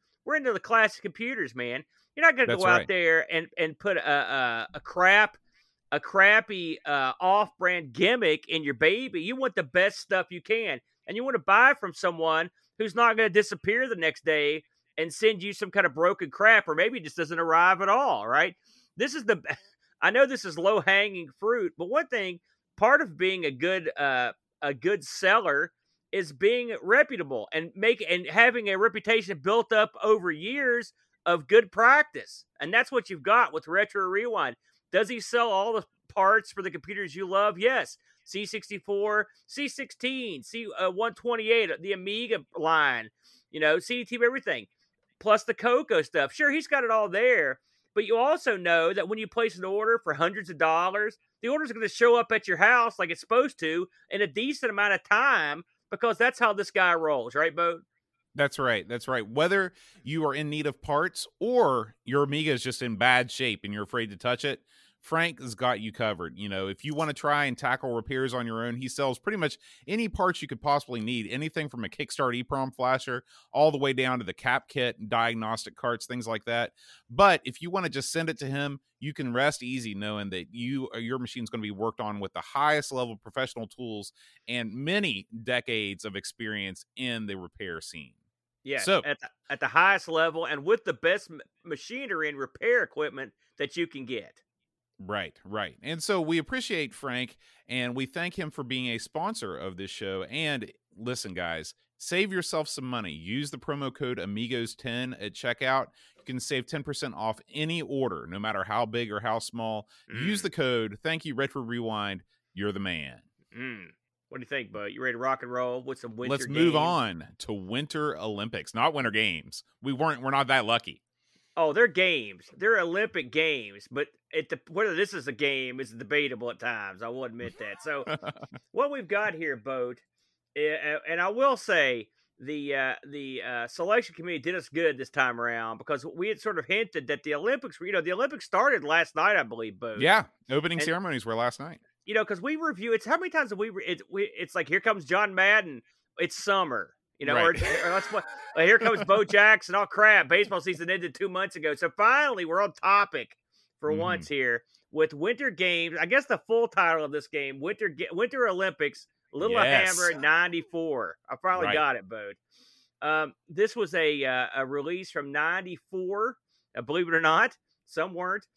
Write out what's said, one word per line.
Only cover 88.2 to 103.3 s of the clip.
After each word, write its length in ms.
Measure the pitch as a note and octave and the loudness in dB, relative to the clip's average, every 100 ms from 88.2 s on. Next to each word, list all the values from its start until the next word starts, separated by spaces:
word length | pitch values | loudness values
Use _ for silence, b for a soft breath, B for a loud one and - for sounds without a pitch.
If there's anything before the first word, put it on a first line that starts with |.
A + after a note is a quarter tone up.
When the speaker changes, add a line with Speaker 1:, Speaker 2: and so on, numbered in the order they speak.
| _ _ _ _ | _ _ _ _
Speaker 1:
Yes, 220 | C3 C#3 F3 | -8 -4 0
Speaker 2:
So 160 | F#3+ | 0
Speaker 1:
at 160 | D3 C#3+ | 0 -6
the, 100 | - _ - | -8 _ -12
at 100 | - | -6
the 100 | C3 | 0
highest 380 | D#3+ F#3 G3 - | 4 6 4 0
level 380 | D#3+ E3 D#3+ D#3+ | 0 0 0 -6
and 180 | D3 | -4
with 200 | D3+ A3+ | 0 0
the 100 | - | 0
best 380 | C3 E3 G3 - | -2 0 0 -2
m-, 100 | D#3 - _ E3+ | -20 -20 _ -12
machinery 640 | D3 - B3 C4 F3 D3+ | -12 -10 -10 -6 -4 -4
and 80 | C#3+ | -6
repair 460 | C3 - A#3 A#3+ | -10 -4 0 2
equipment 500 | F3+ - D3+ C3+ B2 _ _ - | 0 -4 -6 -6 -14 _ _ -8
that 180 | C#3 E3+ | -6 -4
you 120 | E3 | -6
can 180 | C#3+ B2 | -6 -8
get. 380 | A#2+ F2+ _ _ _ _ _ _ - | -8 -10 _ _ _ _ _ _ -18
Speaker 2:
Right, 360 | F#2+ G#2 E2 - | -8 -6 -8 -12
right. 340 | F#2+ G#2 F#2 B1 | -12 -8 -8 -10
And 200 | A#2 E3 | -10 -8
so 180 | F#3 F#3+ | -2 -2
we 160 | D#3+ E3 | 0 -2
appreciate 560 | C#3+ B3+ - F3 C#3+ | -2 -6 -4 -4 -6
Frank, 440 | - C#3 B2 B2+ - b b b | -8 -8 -6 -6 -10 b b b
and 280 | B2+ B2 B2 | -6 -4 -4
we 100 | C3 | -6
thank 320 | F3 F3 F3+ | -6 -8 -6
him 140 | D#3 | -8
for 120 | - | -8
being 240 | B2+ C3 B2 | -8 -6 -4
a 100 | A2+ | -6
sponsor 600 | - D#3 F#3 A3+ G2+ C#2+ | -6 -6 -6 -6 -8 -8
of 200 | F#2 F2+ | -10 -10
this 120 | F#2+ | -12
show. 340 | - G2 F#2+ | -8 -6 -6
And 480 | F#2 C#3 D#3 C#3 G#2+ - _ F#2 | -6 -4 -4 -4 -8 -16 _ -12
listen, 380 | A#2+ B2+ G#2 | -8 -8 -8
guys, 400 | F2+ F2 D#2+ D2+ - _ _ | -8 -6 -6 -8 -16 _ _
save 340 | - F3 G3+ | -6 -2 -2
yourself 360 | F#3 E3 E3 D3+ | -2 -4 -4 -4
some 180 | - C3 | -6 -8
money. 260 | B2 F#2+ | -6 -6
Use 380 | D2+ E2 | -10 -8